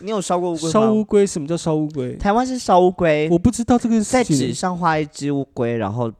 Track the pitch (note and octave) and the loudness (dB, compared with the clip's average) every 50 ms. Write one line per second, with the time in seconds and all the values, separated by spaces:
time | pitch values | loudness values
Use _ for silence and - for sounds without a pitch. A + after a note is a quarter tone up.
0 | E3+ G3+ A3 G3+ F3 - F3+ F3+ F3 F3+ E3+ D#3 D#3 E3 D#3+ G#3+ A3 A3+ G#3+ G#3+ | -8 -6 -6 -6 -2 -2 -2 -2 -2 -4 -4 -4 -4 0 2 2 2 4 2 0
1 | G#3+ - A3 G3+ G3+ F#3+ - F3 C#3+ D3+ E3+ E3 - E3+ D#3 D#3 D#3 D3+ D#3 C#3+ | 0 2 2 2 2 2 0 -6 -6 -4 -6 -4 -2 -2 -2 -2 -2 -4 -4 -6
2 | B2 B2 B2 - - G3+ G#3 A#3+ B3+ B3+ C4 B3 - - F#3+ - F3+ F#3 F#3 - | -6 -6 -8 -4 -2 0 0 0 0 -2 -4 -6 0 4 4 6 6 4 2 2
3 | F3+ E3 D3+ D3+ D3+ D#3+ E3+ E3+ F3+ B3 - - A#3 - A#3+ A#3+ - A3+ A3+ A3+ | 2 2 2 2 2 2 2 2 4 2 0 0 0 2 2 2 2 2 0 0
4 | G#3 - - B3+ A#3 - D#3 C3+ B2+ E3 - - - F#3 F3+ E3+ F3 E3 D#3 D#3 | 0 2 0 0 2 2 0 0 0 -2 -4 -4 -4 -6 -4 -2 -2 0 0 0
5 | D#3 D3 - - C#3 C#3+ C#3+ C#3 C3+ - _ - B2 A#2 A#2 A#2 G#2+ G2 G#2+ B2 | -2 -4 -8 -8 -4 -4 -2 -2 -4 -6 _ -4 -2 -2 -2 -2 -2 -4 -2 -4
6 | A#2+ A2+ G#2+ | -4 -6 -6